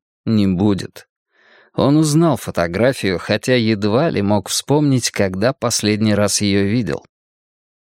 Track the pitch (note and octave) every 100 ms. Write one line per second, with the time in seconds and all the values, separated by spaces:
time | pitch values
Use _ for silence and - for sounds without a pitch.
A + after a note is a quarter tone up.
0 | _ _ - A2 G2 F2 G#2 F#2+ - -
1 | - _ _ _ _ _ _ - B2+ D3+
2 | D#3 D3+ E3+ B2 - E2+ E2+ F2+ B2 C3
3 | G2 E2+ - A2 - B2+ A2 G#2+ G#2 A2+
4 | E3+ F#2+ G2+ G#2 - - - D3 D3 C3
5 | - - G2+ F#2 A2 - A#2 - G#2 G#2
6 | A2 G2+ G#2 - G#2 G2+ G2 B2 F#2 -
7 | - _ _ _ _ _ _ _ _